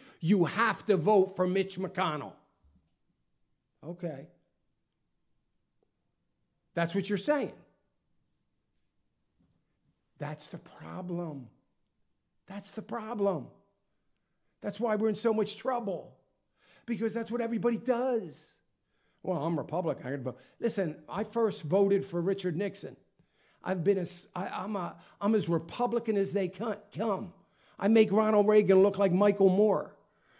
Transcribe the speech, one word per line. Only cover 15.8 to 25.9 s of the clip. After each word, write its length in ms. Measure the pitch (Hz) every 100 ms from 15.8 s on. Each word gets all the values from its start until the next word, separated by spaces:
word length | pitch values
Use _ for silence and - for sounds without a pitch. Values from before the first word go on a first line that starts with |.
| 208 165 - - _ _ _ _ _ _ -
Because 260 | 214 220
that's 180 | 233 226
what 120 | 240
everybody 340 | 226 226 233 233
does. 800 | - 240 262 240 175 135 - _ _ _ _ _ _ _
"Well, 220 | - 170
I'm 140 | 156 165
Republican. 480 | - 165 165 131 123
I 40 |
gotta 120 | 139
vote." 160 | 123 - - -
Listen, 440 | 233 - 170 151 -
I 180 | 165
first 380 | 220 233 220 170
voted 400 | 147 190 202 196 135
for 120 | 175
Richard 360 | 170 196 180 160
Nixon. 400 | 202 - 135 127 _ _ _ _ _ _
I've 220 | - 185
been 140 | 165 190
as, 280 | 170 - -
I, 140 | 175 190
I'm 280 | 214 202 208
a, 200 | 170 170 - -
I'm 140 | 202
as 160 | 220 160
Republican 680 | 165 - - 240